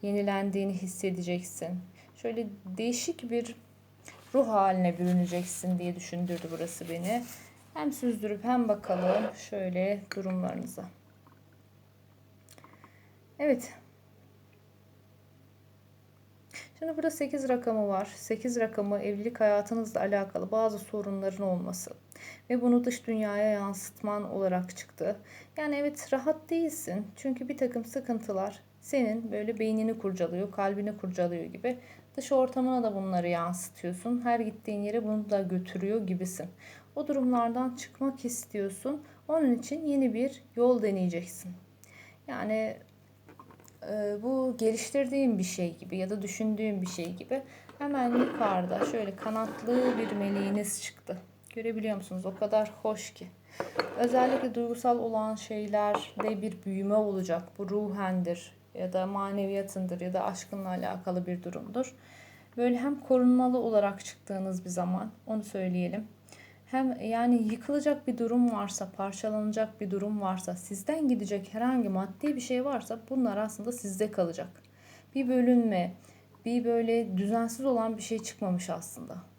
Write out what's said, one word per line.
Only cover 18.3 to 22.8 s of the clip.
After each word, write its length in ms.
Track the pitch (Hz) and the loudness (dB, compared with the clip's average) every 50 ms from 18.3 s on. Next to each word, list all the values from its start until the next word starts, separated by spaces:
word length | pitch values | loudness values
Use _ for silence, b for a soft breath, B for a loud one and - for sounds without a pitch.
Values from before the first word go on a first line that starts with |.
| 226 220 - 254 240 240 | -4 -2 0 -2 2 2
rakamı 400 | 226 220 226 - 208 202 202 202 | 2 0 2 0 0 0 0 0
evlilik 400 | 202 202 208 202 208 233 240 - | 0 0 -2 0 -2 -4 0 4
hayatınızla 600 | 220 208 208 202 208 208 233 226 226 220 - - | 4 6 6 4 4 2 -2 -2 -2 -2 0 0
alakalı 520 | - 202 202 202 196 190 - 180 185 190 | 0 2 2 2 0 0 -4 -4 -4 0
bazı 280 | 202 220 220 220 208 202 | 0 2 2 2 0 -2
sorunların 680 | 185 - - 208 202 202 196 196 190 196 190 190 202 190 | -8 -6 -6 -6 -4 -4 -4 -2 -2 -4 -2 -2 -2 0
olması 440 | 185 180 180 180 180 180 - - - - _ - B B B B B B B - | 0 0 -2 -4 -6 -6 -8 -10 -14 -16 _ -20 B B B B B B B -2
ve 120 | 247 254 | 0 2
bunu 220 | 233 247 240 240 | 4 6 6 6